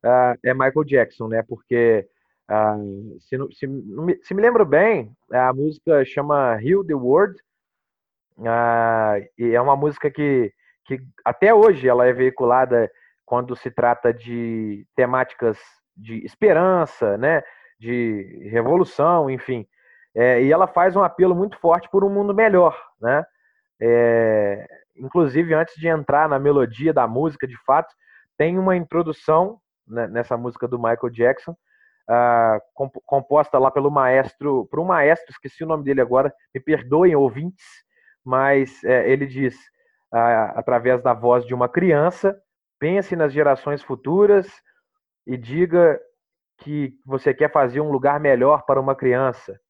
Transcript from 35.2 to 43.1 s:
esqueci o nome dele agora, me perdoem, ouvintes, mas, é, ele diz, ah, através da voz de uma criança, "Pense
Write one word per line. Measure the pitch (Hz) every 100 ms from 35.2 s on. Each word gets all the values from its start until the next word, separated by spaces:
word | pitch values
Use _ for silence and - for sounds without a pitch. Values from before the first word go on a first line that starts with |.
| -
esqueci | - - -
o | 160
nome | 156
dele | 139 135
agora, | 120 127 143 - _
me | 131
perdoem, | 156 151 123 151 180 151
ouvintes, | 135 117 170 185 - - _ _ _ _
mas, | 127 131 135 139 131 -
é, | 123 127 110
ele | 139 139
diz, | 131 131 - _ _ _ _ _
ah, | 117 117 113 107 -
através | 117 123 120 123
da | 127
voz | 117 120 123 120
de |
uma | 127 123
criança, | 180 180 147 165 180 196 196 _ _ _ _
"Pense | 151 196 190